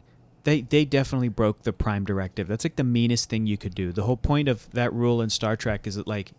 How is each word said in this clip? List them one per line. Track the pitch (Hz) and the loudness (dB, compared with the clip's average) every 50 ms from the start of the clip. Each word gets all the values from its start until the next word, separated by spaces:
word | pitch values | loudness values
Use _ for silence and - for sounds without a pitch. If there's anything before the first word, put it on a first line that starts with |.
| _ _ _ _ _ _ _ _ - | _ _ _ _ _ _ _ _ 0
they, | 147 147 151 | 2 2 2
they | 113 120 - 147 151 | 2 2 2 2 4
definitely | 139 139 139 135 - - 131 123 123 | 4 2 2 2 2 0 0 0 0
broke | 101 - 113 107 107 - - | 2 2 2 2 2 0 -2
the | 120 101 | -4 -2
Prime | - - 117 104 101 98 | -2 0 0 0 0 0
Directive. | 92 101 98 95 90 - - 98 85 | -2 -2 -2 -2 -4 -4 -6 -4 -2
That's, | 104 110 - | -2 -2 -2
like, | 170 - | -2 -2
the | - 139 | 0 0
meanest | 123 120 117 117 117 120 117 - - | 2 2 4 4 4 2 0 0 -2
thing | - 110 110 | -2 -2 0
you | 107 104 101 | 0 -2 -2
could | - 101 90 | -4 -6 -6
do. | - 95 90 | -4 -4 -4
The | 87 95 95 | -2 -2 0
whole | 113 127 117 | 0 0 0
point | - - 147 147 151 139 | 0 2 2 2 2 2
of | 123 107 - - | 0 -2 -4 -8
that | - 120 120 120 | -4 -2 -2 0
rule | - 117 120 120 120 117 | 0 0 2 2 2 2
in | 113 110 | 0 -2
Star | - - - 110 110 | -2 -2 -2 -2 -2
Trek | 107 - 120 107 101 - | -2 -2 -4 -4 -4 -4
is | 110 95 | -6 -8
that, | 104 - - | -6 -6 -4
like, | 107 104 98 - - | -4 -6 -6 -8 -12